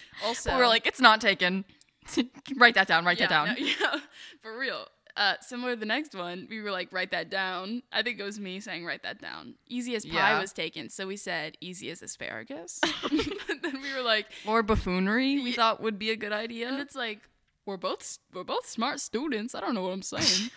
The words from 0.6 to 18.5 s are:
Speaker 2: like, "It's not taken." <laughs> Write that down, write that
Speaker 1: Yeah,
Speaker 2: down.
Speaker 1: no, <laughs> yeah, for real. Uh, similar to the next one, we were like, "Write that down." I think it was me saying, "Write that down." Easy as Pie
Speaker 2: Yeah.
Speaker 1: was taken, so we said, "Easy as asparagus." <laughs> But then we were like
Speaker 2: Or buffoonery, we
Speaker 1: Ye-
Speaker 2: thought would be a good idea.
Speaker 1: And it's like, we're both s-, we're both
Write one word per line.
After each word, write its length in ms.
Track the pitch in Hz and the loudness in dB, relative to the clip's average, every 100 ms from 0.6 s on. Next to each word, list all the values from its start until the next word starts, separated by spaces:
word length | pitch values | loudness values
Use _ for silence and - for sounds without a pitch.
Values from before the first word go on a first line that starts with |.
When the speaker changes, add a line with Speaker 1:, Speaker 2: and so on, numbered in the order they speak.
| 247 | 6
Speaker 2:
like, 180 | 226 240 | 6 2
"It's 120 | - | 6
not 200 | 254 220 | 8 8
taken." 440 | 220 190 180 190 196 - - _ - | 6 4 2 0 -4 -12 -20 _ -4
<laughs> 500 | - 247 - - 269 | 0 0 -2 -6 6
Write 160 | 240 202 | 8 8
that 120 | 190 | 6
down, 180 | 170 175 | 4 4
write 140 | 175 | 4
that 100 | 180 | 4
Speaker 1:
Yeah, 160 | 160 156 | 4 4
Speaker 2:
down. 20 | |
Speaker 1:
no, 60 | 240 | 0
<laughs> 40 | - | -2
yeah, 340 | - 311 294 - - - 311 | 0 0 0 -6 -18 -20 -18
for 160 | 220 226 | -14 -8
real. 300 | 262 160 - _ - - | -6 -6 -8 _ -10 0
Uh, 160 | 202 180 | 0 0
similar 300 | - 247 247 | -4 -6 -2
to 60 | 240 | -2
the 60 | 214 | 0
next 300 | 240 302 190 | -2 -4 -6
one, 320 | 175 180 170 | -6 -8 -8
we 120 | 220 | -8
were 100 | 208 | -4
like, 220 | 190 180 | -4 -4
"Write 180 | 185 185 | -4 -2
that 180 | 180 165 | -2 -4
down." 540 | 190 190 180 190 233 - | -4 -2 -4 -6 -8 -4
I 120 | - | -4
think 160 | 220 214 | -2 -4
it 40 | |
was 160 | 202 214 | -6 -8
me 220 | 196 185 | -8 -8
saying, 240 | 208 170 170 | -8 -8 -6
"Write 180 | 143 | -8
that 160 | - 180 | -8 -10
down." 340 | - 76 76 - - | -12 -14 -14 -18 -10
Easy 260 | 247 240 233 | -8 -4 -4
as 100 | 156 | -2
Pie 80 | |
Speaker 2:
Yeah. 260 | 165 196 214 | 2 4 4
Speaker 1:
was 140 | 196 | 0
taken, 340 | - 165 165 131 | -4 -6 -6 -8
so 200 | - 190 | -8 -6
we 100 | 196 | -6
said, 400 | 202 170 151 - | -4 -4 -6 -8
"Easy 300 | 180 180 - | -12 -10 -10
as 120 | 165 | -10
asparagus." 800 | - - - 110 - 285 349 - - | -10 -10 -8 -10 -10 -12 -12 -2 -2
<laughs> 40 | - | -2
But 640 | - 294 302 392 - 277 330 | -2 0 0 -4 -6 -4 -4
then 80 | 269 | -6
we 120 | 277 | -6
were 80 | 269 | -2
like 240 | 247 214 208 - 202 | 2 2 0 -8 0
Speaker 2:
Or 180 | 226 | 2
buffoonery, 720 | 214 214 - 180 190 226 269 285 | 4 2 2 2 4 4 4 2
we 100 | 247 | 0
Speaker 1:
Ye- 20 | |
Speaker 2:
thought 280 | 240 226 214 | 2 4 2
would 180 | 220 208 | -2 -2
be 120 | 220 | -2
a 40 | 220 | -2
good 160 | 214 | -2
idea. 380 | 214 226 233 233 | -4 -4 -6 -4
Speaker 1:
And 100 | 269 | -4
it's 160 | 285 277 | -6 -6
like, 240 | 233 214 - _ _ _ - | -6 -6 -14 _ _ _ -10
we're 100 | 196 | -4
both 260 | 185 370 | -4 -4
s-, 160 | - - _ | -6 -10 _
we're 120 | 185 | -12
both 200 | 180 | -4